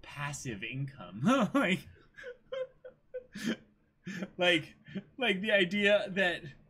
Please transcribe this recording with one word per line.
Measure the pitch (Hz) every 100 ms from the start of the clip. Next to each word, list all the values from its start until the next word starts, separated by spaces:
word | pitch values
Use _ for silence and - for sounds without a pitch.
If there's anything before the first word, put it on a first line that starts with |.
Passive | - - 143 143 135 104
income. | 113 127 139 - 90 95
<laughs> | 151 269 190
Like, | 277 226 180 - - - - 539 494 _ 523 508 _ 508 _ _ 508 494
<laughs> | - - - - _ _ _ - 185 180 -
like, | 180 170 139 - - 175 - -
like, | 240 190
the | 214
idea | 208 180 208 202 208 -
that | 190 185 160 151 -